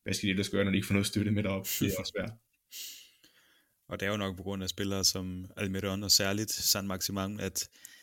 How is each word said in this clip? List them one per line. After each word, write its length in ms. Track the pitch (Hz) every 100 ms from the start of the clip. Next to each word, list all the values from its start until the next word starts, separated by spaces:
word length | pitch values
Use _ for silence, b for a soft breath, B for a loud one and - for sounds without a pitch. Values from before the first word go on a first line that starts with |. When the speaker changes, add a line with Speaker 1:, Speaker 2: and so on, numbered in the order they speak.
Speaker 1:
hvad 100 | -
skal 140 | 95 101
de 40 |
ellers 180 | 95 101
gøre, 140 | 98
når 80 | 101
de 60 | 98
ikke 100 | 98
får 60 |
noget 140 | 101 101
støtte 240 | 101 104
med 120 | 104
derop? 220 | 98 95 - -
Det 80 | 98
er 120 | 95
også 140 | 95 101
svært. 160 | 92 -
Speaker 2:
<laughs> 1500 | _ _ _ - - - - _ - _ _ _ _ _ -
Og 100 | 101
det 60 | 95
er 60 |
jo 60 | 107
nok 200 | 95 90
på 60 |
grund 200 | 92 98
af 60 | 92
spillere 340 | - 101 98
som 420 | 92 98 92 92 92 -
Almiron 460 | 101 95 98 95
og 80 | 101
særligt 400 | - 98 101 107
San 360 | - - 101 98
Maximin, 520 | 95 - 101 98 104
at 300 | 95 - - B B B